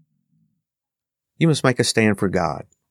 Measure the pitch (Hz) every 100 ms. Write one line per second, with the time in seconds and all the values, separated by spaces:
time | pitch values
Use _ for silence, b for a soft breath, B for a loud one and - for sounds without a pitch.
0 | _ _ _ _ _ _ _ _ _ _
1 | _ _ _ - 160 143 131 123 - 113
2 | 107 101 98 90 80 71 - _ _